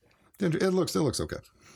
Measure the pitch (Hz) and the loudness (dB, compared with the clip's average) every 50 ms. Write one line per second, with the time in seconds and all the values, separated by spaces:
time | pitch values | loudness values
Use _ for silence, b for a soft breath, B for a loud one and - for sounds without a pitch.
0 | b b b b b b b - 202 175 156 - - 190 185 185 165 - - 190 | b b b b b b b -4 -2 0 0 2 2 2 2 2 2 2 0 0
1 | 151 127 - - 82 - - - - - b b b b b | 0 0 0 -2 -4 -6 -6 -10 -12 -16 b b b b b